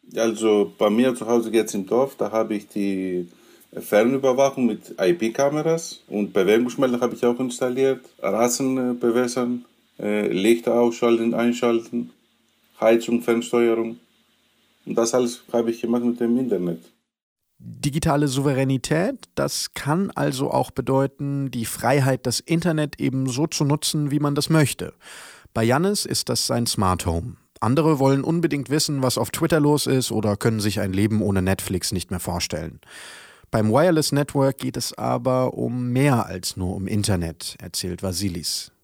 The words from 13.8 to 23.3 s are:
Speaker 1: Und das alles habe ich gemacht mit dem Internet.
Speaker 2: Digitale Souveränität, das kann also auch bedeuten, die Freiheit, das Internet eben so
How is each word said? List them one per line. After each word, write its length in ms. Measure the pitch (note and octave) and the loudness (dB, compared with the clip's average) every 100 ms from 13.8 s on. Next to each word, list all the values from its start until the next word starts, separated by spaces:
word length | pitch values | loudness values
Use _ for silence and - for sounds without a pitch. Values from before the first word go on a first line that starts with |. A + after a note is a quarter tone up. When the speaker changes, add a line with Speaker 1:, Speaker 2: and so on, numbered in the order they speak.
| A#2 A#2 _ _ _ _ _ _ _ _ | -2 -8 _ _ _ _ _ _ _ _
Speaker 1:
Und 120 | - - | -6 -2
das 180 | A2+ | 0
alles 260 | B2+ A#2+ A#2+ - | 2 0 -4 -4
habe 200 | A#2 A2+ | -2 0
ich 100 | A2+ | -2
gemacht 240 | A#2 A#2+ | -2 0
mit 160 | A#2+ A#2+ | 0 0
dem 160 | A#2 A#2+ | 0 0
Internet. 440 | B2+ G2 F2 E2+ - _ _ _ _ _ _ _ | 0 -2 -2 -6 -12 _ _ _ _ _ _ _
Speaker 2:
Digitale 600 | A#2 A2 D3+ C#3+ E3+ D3 D3 | -18 -6 -4 0 0 2 2
Souveränität, 1040 | C3 C#3 C3 C3+ C3+ - D3+ G3+ C#4 - - | 0 0 0 0 0 0 0 0 -4 -10 -4
das 360 | C#3 - - | -4 -4 -8
kann 380 | - C#3 D#3+ G3+ | -8 -2 -2 -2
also 400 | - C#3+ C3 C#3 | -2 -4 -2 -2
auch 220 | C3 - | 0 -2
bedeuten, 800 | - B2+ C3+ C#3 _ C#3+ C#3 C3+ | -4 0 0 0 _ -6 -4 -4
die 120 | B2 | -6
Freiheit, 600 | A2+ - A#2 C#3+ C3 C3 - | -6 -2 2 2 2 0 -2
das 140 | - | -4
Internet 580 | - E3 E3+ D#3 D3+ - | -2 0 0 0 -2 -2
eben 300 | C#3 C3 | -2 -2
so 180 | C3 | -2